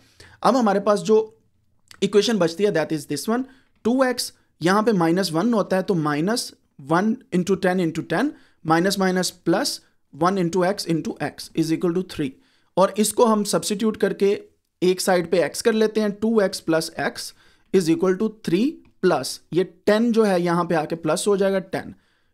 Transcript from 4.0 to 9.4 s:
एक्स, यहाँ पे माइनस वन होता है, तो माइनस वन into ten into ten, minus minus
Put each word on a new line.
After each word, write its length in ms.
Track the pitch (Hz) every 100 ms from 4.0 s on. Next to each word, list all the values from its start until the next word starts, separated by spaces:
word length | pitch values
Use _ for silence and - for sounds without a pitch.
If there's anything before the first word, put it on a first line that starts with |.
एक्स, 280 | 254 247 - - _ -
यहाँ 220 | 160 202
पे 100 | 226
माइनस 380 | 190 165 180 170
वन 200 | 156 233
होता 220 | 220 175 185
है, 60 |
तो 120 | 185
माइनस 580 | 175 151 147 185 240 - - _ -
वन 340 | 139 175 214 - -
into 220 | 180 175 190
ten 280 | 180 185
into 200 | 165 160 -
ten, 200 | 165 294 - _ _
minus 340 | 156 165 190 190
minus 280 | 190 185 180 -